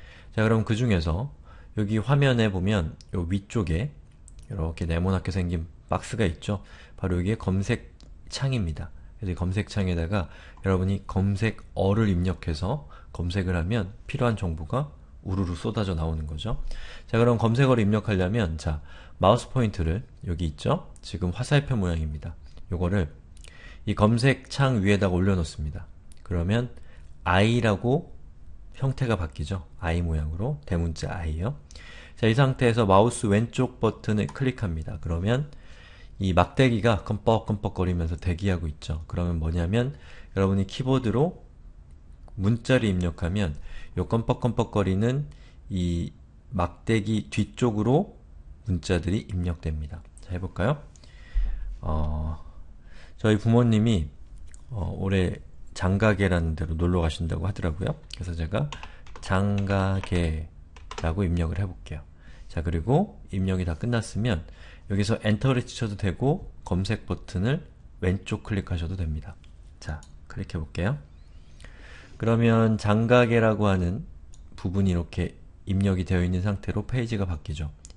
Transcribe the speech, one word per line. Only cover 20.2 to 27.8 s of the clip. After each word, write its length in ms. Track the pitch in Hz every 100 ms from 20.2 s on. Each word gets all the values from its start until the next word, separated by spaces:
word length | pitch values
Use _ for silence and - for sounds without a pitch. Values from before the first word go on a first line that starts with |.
| -
여기 180 | 85 82
있죠? 460 | 73 113 147 - -
지금 280 | - 90 90
화살표 460 | 85 127 143 143 123
모양입니다. 580 | 90 82 78 76 85 - - - -
요거를 400 | 87 87 101 80 - - - - - - - -
이 80 |
검색창 880 | 101 104 117 135 127 - - 135 120
위에다가 300 | 95 101 98
올려놓습니다. 720 | 90 95 92 80 - 76 - - - - -
그러면 480 | - 90 87 113 123 - - - - -
I라고 920 | 90 92 107 120 110 95